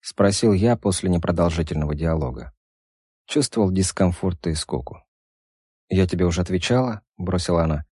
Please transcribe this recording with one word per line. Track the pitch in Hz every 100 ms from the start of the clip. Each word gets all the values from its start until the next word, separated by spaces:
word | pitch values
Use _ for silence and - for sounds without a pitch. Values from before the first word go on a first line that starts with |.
спросил | - - 101 98 113
я | 95 110 117
после | 104 90 92
непродолжительного | 90 - 87 87 82 80 78 76 76
диалога. | 82 80 71 67 - _ _ _ _ _ _ _ _
Чувствовал | 151 139 - 98
дискомфорт | 95 92 - 92 87 95 87 87
и |
скуку. | 78 - 67 60 - _ _ _ _ _ _ _ _ _
«Я | 92 92
тебе | 87 90
уже | 85
отвечала?» — | 87 92 - 123 127 107 _ _
бросила | 90 92 - 85
она. | 82 76 78